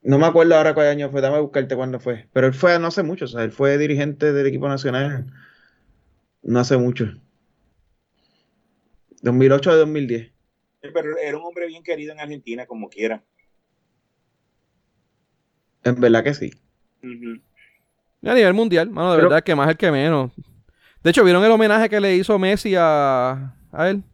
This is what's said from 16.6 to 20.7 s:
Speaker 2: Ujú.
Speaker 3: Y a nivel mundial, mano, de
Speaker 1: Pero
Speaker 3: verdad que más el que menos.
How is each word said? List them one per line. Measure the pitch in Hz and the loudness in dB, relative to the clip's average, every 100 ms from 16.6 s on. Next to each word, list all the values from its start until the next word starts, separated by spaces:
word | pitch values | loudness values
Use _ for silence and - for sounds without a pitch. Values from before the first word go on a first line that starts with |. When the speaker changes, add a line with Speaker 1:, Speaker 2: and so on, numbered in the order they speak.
| _ _ _ _ | _ _ _ _
Speaker 2:
Ujú. | 127 120 120 113 _ _ _ _ _ _ _ _ | -18 -16 -16 -16 _ _ _ _ _ _ _ _
Speaker 3:
Y | - | -2
a | |
nivel | 247 202 | 2 4
mundial, | 190 233 175 180 | 2 2 0 -2
mano, | 196 175 | -4 0
de | 165 | 4
Speaker 1:
Pero | 175 | 4
Speaker 3:
verdad | 151 | 2
que | - 156 | 0 0
más | 143 | 0
el | 160 | 0
que | 190 | 0
menos. | 143 147 156 127 - - _ _ | 0 0 -2 -4 -10 -20 _ _